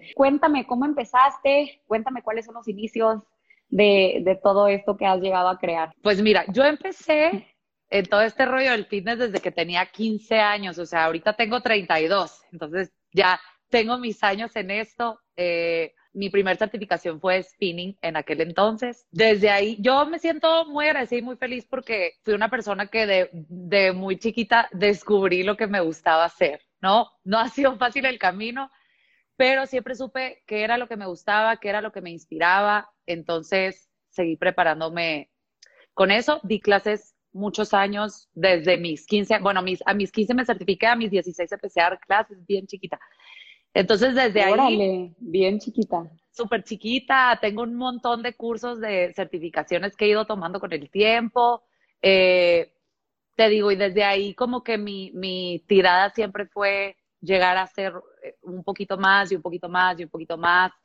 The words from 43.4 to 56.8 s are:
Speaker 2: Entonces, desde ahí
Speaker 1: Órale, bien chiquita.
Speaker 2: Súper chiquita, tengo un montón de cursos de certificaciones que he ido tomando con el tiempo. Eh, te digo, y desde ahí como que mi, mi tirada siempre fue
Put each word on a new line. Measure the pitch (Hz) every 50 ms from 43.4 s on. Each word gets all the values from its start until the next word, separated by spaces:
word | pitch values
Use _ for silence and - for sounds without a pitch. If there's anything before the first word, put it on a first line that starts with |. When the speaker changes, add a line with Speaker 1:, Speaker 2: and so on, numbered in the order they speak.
| - - - _ _ _ -
Speaker 2:
Entonces, | - 190 - 220 190 233 262 247
desde | 262 262 226 185 208 196
ahí | 190 208
Speaker 1:
Órale, | 226 269 254 226 208 202 190 190 180 180 175 -
bien | - 240 170 160 190 185 190 202 214
chiquita. | - 226 - - 208 - - 170 170 160 _ _ _ _
Speaker 2:
Súper | _ - 233 196 233 214 -
chiquita, | - 220 - - 220 247 269 - - 269 269 254 247 226 -
tengo | - 208 208 208 240
un | 233 240
montón | 240 254 254 247 240 - 240 240 233
de | 233 247 233
cursos | - 233 233 233 214 240 240 240 226
de | 220 214 202 185 180 175 175
certificaciones | - 185 - - 170 156 165 - 156 151 - 180 170 185 202 -
que | - 214
he | 208
ido | 208 214 214
tomando | 214 214 196 165 170 180 190
con | - 185 170
el | 147 143 -
tiempo. | - 196 208 220 226 233 233 220 - 247 240 240 240 226 _ _ _ _ _ _ _ _
Eh, | - 190 190 190 185 185 180 180 175 175 175 170 160 - _ _ _ _ _ _ _ _ _ _ _ _ _
te | - 226 214
digo, | 208 214 202 208
y | 196
desde | 185 202 196 180 208 202
ahí | 202 196 196 202 202 190
como | - 247 240 247 247 -
que | - 226
mi, | 208 208 208 202 196 190 185 -
mi | 180 190 190 185 185 180 180 175 165 _
tirada | - 202 190 185 185 175 185 196 202
siempre | - 233 214 196 196 208 202
fue | - - 202 202 196 196 196